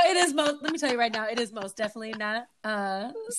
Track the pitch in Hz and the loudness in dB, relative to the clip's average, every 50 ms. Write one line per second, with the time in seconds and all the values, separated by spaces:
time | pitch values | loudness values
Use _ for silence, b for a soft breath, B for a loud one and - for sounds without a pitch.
0 | 349 339 381 359 359 339 277 302 302 294 294 294 277 311 330 330 302 277 247 233 | 10 8 8 6 4 4 4 2 2 2 0 0 -2 -4 -2 0 0 0 2 2
1 | 233 233 220 220 220 214 226 240 240 202 214 220 196 196 - - 220 208 214 233 | 2 0 0 -2 -2 -2 -2 -2 -2 -2 -4 -8 -8 -8 -4 -4 -4 -4 -4 -8
2 | 220 220 220 220 214 208 214 233 240 - _ _ - 214 214 208 202 196 190 196 | -8 -8 -6 -4 -2 -2 -2 -4 -4 -8 _ _ -4 -2 -2 0 0 -2 -2 -2
3 | 202 254 - 453 453 453 480 | -4 -6 -8 -10 -8 -6 -4